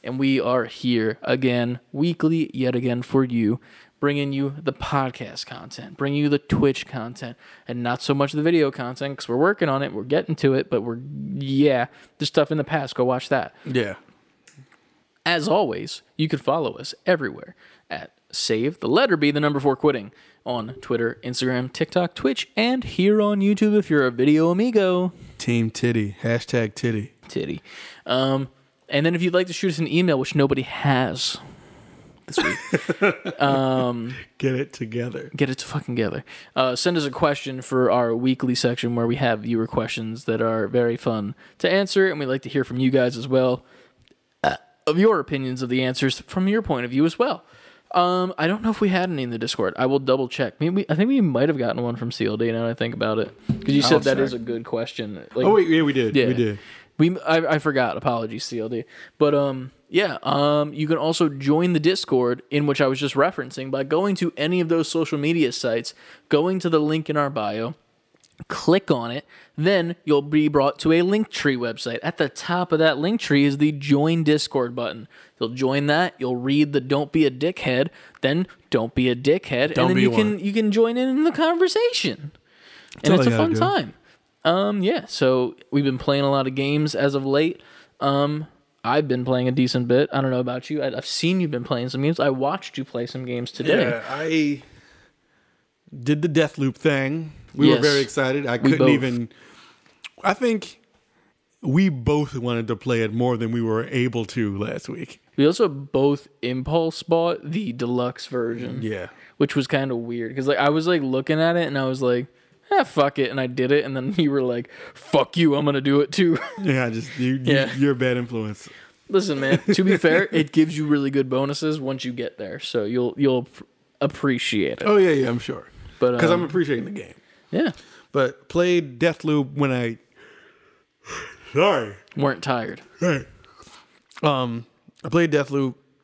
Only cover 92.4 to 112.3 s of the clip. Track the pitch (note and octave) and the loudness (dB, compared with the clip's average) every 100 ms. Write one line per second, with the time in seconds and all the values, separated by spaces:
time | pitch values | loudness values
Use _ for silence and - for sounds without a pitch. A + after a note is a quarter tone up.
92.4 | C#3 F#3 - - C3 A#2+ A#2+ C3 B2+ B2 | -2 -4 -8 -10 -8 -6 -6 -8 -8 -6
93.4 | A#2+ - B2 D3+ A#2 A#2 - C#3 D#3+ D#3+ | -8 -4 0 2 2 -2 -8 -6 -2 0
94.4 | D3 C3+ - - _ _ _ _ _ _ | 0 -4 -10 -20 _ _ _ _ _ _
95.4 | _ _ _ _ _ C#3 A#2+ D3+ E3 D3+ | _ _ _ _ _ -8 -2 0 2 2
96.4 | D3+ - C3+ - D#3 C#3 C3+ D#3+ D#3 - | 0 0 -2 0 0 2 -2 -4 -8 -16
97.4 | - C3 D3+ - D3 C#3 C3+ - C3 C#3 | -14 4 4 6 4 2 0 0 0 0
98.4 | C3+ A#2+ C#3 D#3 B2+ C#3 C3 A#2+ A#2 - | -2 0 2 4 4 4 2 -2 -6 -12
99.4 | - - - _ _ _ - _ - G3+ | -20 -20 -20 _ _ _ -20 _ -2 0
100.4 | B3 A3 - - _ _ _ _ _ _ | 0 0 -6 -20 _ _ _ _ _ _
101.4 | _ _ D#3+ D3 G3 C3+ A2+ D3 D3 C3+ | _ _ 0 2 2 0 0 0 0 -4
102.4 | A#2+ A#2 A2+ A#2 C3 A#2 A2 A2+ B2 A#2 | -2 -2 -2 -4 0 0 0 0 0 0
103.4 | A#2 A#2+ A2+ A2 - C3+ B2 A#2 G#2+ B2+ | -2 -2 0 -2 -2 -2 0 -2 -4 -4
104.4 | G#2+ G2 G#2 - - - - - _ - | -4 -2 -6 -6 -10 -12 -14 -18 _ 2
105.4 | D3 F3+ G#3 C#3 C#3 C3+ C#3 C#3+ - _ | 2 4 0 -2 -4 0 2 0 -8 _
106.4 | B2 B2+ C#3 E3 E3 - - E3 E3+ E3 | -6 -6 -2 -2 -2 -6 0 0 2 -2
107.4 | D3 E3 G3 A#2+ A#2+ B2 B2 - - B2+ | -6 -6 -6 -4 -2 0 -2 -6 -8 -4
108.4 | A#2 A#2 B2 B2+ A2 G2+ F2 - - _ | -4 -6 -8 -6 -6 -6 -10 -16 -20 _
109.4 | C#3+ C#3+ B2+ C#3+ C3+ A#2+ A#2 A#2+ A2+ C3 | 0 0 0 -2 -2 -4 -6 -8 -6 -4
110.4 | C3+ C#3 C#3+ D#3 E3 F3 C3+ C3 C3+ D#3 | 0 4 4 4 2 0 2 -2 0 2
111.4 | E3 F3 D#3+ C#3 C3+ C3 B2+ B2 C3 | 2 2 0 0 -2 0 2 0 -2